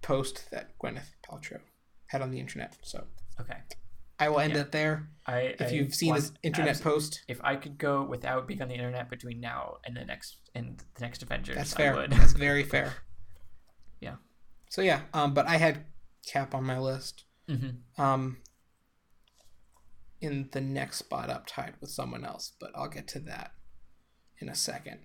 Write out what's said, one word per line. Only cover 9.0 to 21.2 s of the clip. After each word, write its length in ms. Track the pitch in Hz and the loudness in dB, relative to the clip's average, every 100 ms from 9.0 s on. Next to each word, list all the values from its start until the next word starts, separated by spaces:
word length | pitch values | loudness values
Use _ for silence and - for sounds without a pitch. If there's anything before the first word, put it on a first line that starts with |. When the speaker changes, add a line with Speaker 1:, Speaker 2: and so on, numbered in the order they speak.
| 123 | -8
Speaker 2:
between 320 | 127 123 117 | -12 -12 -12
now 380 | 120 127 131 - | -10 -8 -10 -12
and 120 | - 123 | -12 -12
the 80 | |
next, 320 | 127 - - - - | -10 -12 -12 -20 -16
and 280 | - 123 120 - | -12 -12 -14 -18
the 60 | - | -12
next 220 | 120 - | -12 -10
Avengers, 340 | - - - - | -8 -6 -4 -6
Speaker 1:
That's 160 | 139 | -6
Speaker 2:
I 20 | - | 0
Speaker 1:
fair. 180 | 143 139 | 2 2
Speaker 2:
would. 140 | 135 | 2
Speaker 1:
That's 200 | 131 139 | 12 12
very 280 | 139 143 143 | 12 8 2
fair. 280 | 139 139 135 - | 0 -2 -2 -6
Speaker 2:
<laughs> 40 | - - - - - - - - - - | -12 -10 -10 -10 -12 -14 -18 -20 -18 -14
Yeah. 140 | - - - _ - - - | -12 -14 -18 _ -20 -20 -14
Speaker 1:
So 100 | - | -2
yeah, 200 | 190 156 151 | 2 2 0
um, 220 | 160 147 | -2 2
but 120 | 139 165 | 4 4
I 100 | 165 | 6
had 260 | 165 151 - - - - - | 4 2 -8 -16 -18 -20 -6
Cap 280 | 139 135 | -4 -4
on 100 | 135 | -4
my 140 | 131 131 | -4 -2
list. 460 | 131 131 - - - _ - | -2 -4 -8 -14 -20 _ -6
Speaker 2:
Mm-hmm. 500 | 135 135 123 - - | -6 -4 -10 -16 0
Speaker 1:
Um, 360 | 139 135 131 123 - _ _ _ _ _ _ - _ _ - - - _ - - - - | 2 2 -2 -8 -18 _ _ _ _ _ _ -20 _ _ -20 -20 -20 _ -20 -20 -20 -10
in 280 | 160 139 135 | -6 -6 -6
the 80 | 139 | -6
next 380 | 135 135 135 - | -4 -4 -6 -8
spot 320 | - - | -8 -8